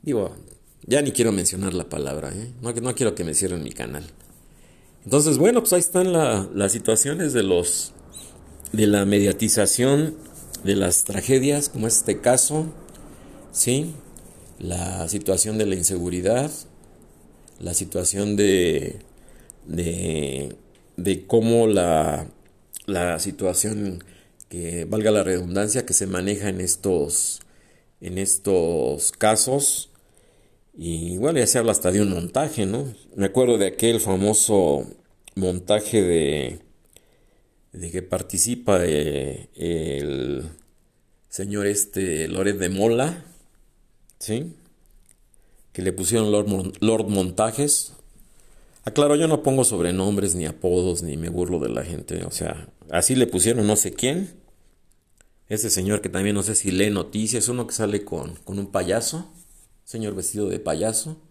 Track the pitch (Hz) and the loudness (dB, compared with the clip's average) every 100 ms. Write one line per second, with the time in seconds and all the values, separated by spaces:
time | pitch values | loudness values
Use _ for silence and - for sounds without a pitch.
0 | - 120 90 - - - - - - 139 | -2 -2 -2 -8 -20 -20 -20 -20 0 0
1 | 143 - 113 98 85 92 98 90 82 78 | 0 2 2 4 0 -2 -4 -4 -4 -6
2 | 69 73 69 95 117 123 117 117 123 120 | -4 -6 -8 -10 -12 -10 -6 -4 -4 0
3 | 117 - 82 76 95 87 65 - 58 71 | -2 0 -4 -2 -2 -4 -8 -8 -10 -10
4 | 85 - - - - - - - - _ | -12 -20 -20 -20 -20 -20 -20 -20 -20 _
5 | - 139 151 131 185 240 - 175 170 185 | 0 2 4 4 6 4 4 2 2 2
6 | 185 170 143 107 95 98 98 117 - 113 | 2 2 2 0 -2 0 0 0 2 2
7 | 139 160 156 123 98 87 87 - - - | 2 -2 0 0 2 2 2 -4 -6 -12
8 | - - - - - - - 107 104 104 | -20 -20 -20 -20 -20 -20 -6 2 4 4
9 | 98 101 101 - 110 - 98 - 127 143 | 4 4 4 2 2 4 2 4 4 4
10 | 156 - - - - - 98 101 92 - | 2 -6 -18 -20 -16 -6 0 2 2 2
11 | - 98 - 135 139 143 143 123 110 - | 0 -4 2 2 4 0 -2 -4 0 0
12 | - 98 120 127 - 151 160 - - - | 0 0 2 4 2 0 -4 -10 -20 -20
13 | - - - - - - - 131 165 151 | -20 -20 -20 -20 -10 -2 0 0 -2 -10
14 | - - - - - - 90 90 90 92 | -18 -20 -20 -20 -20 -12 -8 -6 -6 -6
15 | 82 101 - 92 107 107 104 92 82 92 | -6 -4 0 0 0 0 0 0 -2 -2
16 | 87 90 92 123 147 - - - - - | -4 -2 2 2 0 -8 -16 -20 -20 -20
17 | - - - - - - 87 85 85 90 | -20 -20 -20 -20 -20 -12 -4 -4 -4 -2
18 | 90 98 104 101 101 95 87 76 - - | -2 0 0 4 4 6 4 0 -4 -10
19 | - - - - - - - 85 85 87 | -18 -20 -20 -20 -20 -20 -8 -4 -4 -4
20 | 90 80 71 67 69 - - _ _ - | -4 -2 -4 -6 -8 -12 -20 _ _ -6
21 | 90 90 - 117 113 117 113 98 87 80 | -2 -2 2 2 4 4 6 4 4 4
22 | 80 78 80 - _ _ _ - - 92 | 2 -2 -6 -14 _ _ _ -14 -6 -2
23 | 90 82 98 95 95 90 107 107 101 90 | 0 -2 -4 -2 0 0 -2 -2 -4 -6
24 | - - _ _ - 87 85 87 80 107 | -14 -20 _ _ -14 -10 -6 -6 -4 0
25 | 107 107 95 90 87 95 104 123 - - | 4 4 2 0 0 -2 0 -2 0 0
26 | 95 92 95 101 101 92 90 - 101 87 | 0 -2 -2 -2 -2 -2 -2 -2 0 2
27 | 73 - - - - _ _ _ _ _ | 0 -2 -2 -6 -14 _ _ _ _ _
28 | 90 92 98 - 101 92 82 85 62 76 | -10 -4 -2 -2 2 2 2 0 -2 -2
29 | - - 107 110 - 139 135 - - _ | -4 0 2 2 2 0 0 -2 -8 _
30 | _ _ _ _ _ _ _ - 85 82 | _ _ _ _ _ _ _ -12 -8 -6
31 | 85 90 135 160 113 127 113 101 90 98 | -6 -4 -2 2 2 2 2 2 2 2
32 | 104 87 85 127 151 - 95 113 139 107 | 2 0 -2 -2 -2 -2 -2 -2 -6 -12
33 | - - 98 127 123 110 98 - - 113 | -14 -2 0 4 4 4 2 2 2 2
34 | - 95 104 107 - 101 82 71 - - | 2 2 2 2 4 4 4 2 -2 -14
35 | _ _ - - 92 90 90 104 - 110 | _ _ -12 -2 -2 -2 0 0 2 2
36 | 90 82 71 76 64 85 - _ _ _ | 4 2 2 -2 -4 -10 -20 _ _ _
37 | _ _ _ _ _ _ _ 90 85 90 | _ _ _ _ _ _ _ -14 -8 -8
38 | 90 92 - - 117 123 - 92 87 76 | -4 -6 -4 -2 -2 -2 2 4 4 2
39 | 73 73 67 65 - - 82 82 76 69 | 0 -2 -4 -8 -14 -8 -4 -2 -2 -4
40 | 71 67 64 69 78 78 _ _ _ _ | -4 -4 -4 -6 -8 -16 _ _ _ _
41 | _ _ _ - 101 104 101 104 - 95 | _ _ _ -10 -6 -2 0 0 -2 -2
42 | 95 78 80 87 98 101 92 95 110 117 | -2 -2 -4 -2 -2 0 -2 2 2 4
43 | 147 175 - - _ _ _ _ _ _ | 0 -4 -16 -20 _ _ _ _ _ _
44 | _ _ - 110 170 165 _ _ _ _ | _ _ -6 -6 -6 -14 _ _ _ _
45 | _ _ _ _ _ _ - - 92 90 | _ _ _ _ _ _ -16 -6 -4 -2
46 | 92 117 107 104 104 98 92 - 107 110 | 0 2 4 2 2 0 -2 0 2 2
47 | 101 101 90 92 110 113 147 - - - | 2 0 0 2 0 2 2 0 -2 -12
48 | - - - - - - - _ - 147 | -20 -20 -20 -20 -20 -20 -20 _ -4 2
49 | 147 147 160 151 143 135 120 98 87 92 | 4 4 4 2 2 4 2 2 0 2
50 | 98 101 98 87 78 - 92 90 90 85 | 0 0 0 -2 -4 -2 0 2 2 -2
51 | 82 73 82 87 90 87 62 58 82 85 | -4 -6 -6 -4 -2 -2 -2 -4 -6 -10
52 | - 85 87 - 82 80 82 _ - 85 | -8 -8 -6 -6 -6 -8 -16 _ -4 0
53 | 87 131 120 92 107 120 104 104 95 - | 2 4 2 2 2 4 4 2 0 -2
54 | 127 165 190 - _ _ _ _ _ _ | -2 -2 -6 -12 _ _ _ _ _ _
55 | _ _ _ _ _ 107 110 95 92 104 | _ _ _ _ _ -4 0 0 0 0
56 | 95 92 101 101 98 104 98 92 104 101 | -2 0 0 0 0 0 0 2 2 0
57 | 82 104 110 120 120 123 117 - 107 104 | -2 -4 -2 0 -2 -2 -4 -2 -2 -2
58 | - 82 64 82 - 98 98 98 90 107 | -4 -8 -8 -12 -10 -8 -4 -2 0 -2
59 | 117 160 - - - - _ _ - 117 | -2 -6 -12 -20 -20 -20 _ _ -14 -8
60 | 107 95 87 104 101 90 - 78 107 110 | -6 -6 -6 -2 -2 -2 -4 -2 0 -2
61 | 160 156 - | -6 -12 -18